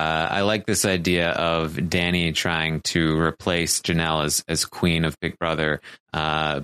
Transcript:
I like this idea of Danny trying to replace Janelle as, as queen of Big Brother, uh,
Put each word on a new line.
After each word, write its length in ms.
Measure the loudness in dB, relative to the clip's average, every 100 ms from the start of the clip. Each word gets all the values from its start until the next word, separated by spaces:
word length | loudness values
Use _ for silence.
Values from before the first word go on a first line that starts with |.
| 2 0 0
I 100 | 0
like 260 | 2 0 0
this 180 | 0
idea 460 | 2 2 2 2 2
of 580 | 0 0 0 -2 -2 -2
Danny 440 | 0 2 2 0
trying 480 | 0 0 0 0 -2
to 360 | -2 0 2 2
replace 600 | 2 0 -2 0 0 -2
Janelle 440 | 0 0 2 0
as, 200 | 0 -2 -2
as 160 | -4
queen 400 | -4 -2 0 2
of 140 | 0 -2
Big 180 | -6 -4
Brother, 420 | -2 0 0 -2 -6 -20 _
uh, 480 | -4 -2 0 0 -2